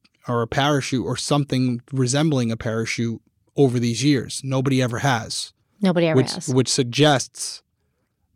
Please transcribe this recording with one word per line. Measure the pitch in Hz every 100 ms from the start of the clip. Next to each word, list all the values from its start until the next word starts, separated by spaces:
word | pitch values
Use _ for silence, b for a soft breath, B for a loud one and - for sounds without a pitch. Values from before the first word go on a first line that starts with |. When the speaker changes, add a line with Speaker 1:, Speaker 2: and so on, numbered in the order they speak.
| _ _ -
Speaker 1:
or | 120
a | 113
parachute | - 143 143 - 131 87
or | 123
something | - 143 139 131 127 120 -
resembling | 131 127 143 160 139 117
a | 113
parachute | 120 110 110 - 117 113 _ _ _ -
over | 139 123
these | 117 110
years. | 139 135 - -
Nobody | 135 131 135 131
ever | 127 117
has. | 139 120 110 - - _ _ -
Speaker 2:
Nobody | 190 175 170
ever | 143
Speaker 1:
Which, | 120
Speaker 2:
has. | - 147
Speaker 1:
which | 127 123
suggests | - 123 120 151 135 - - - - _ _ _ _ _ _ _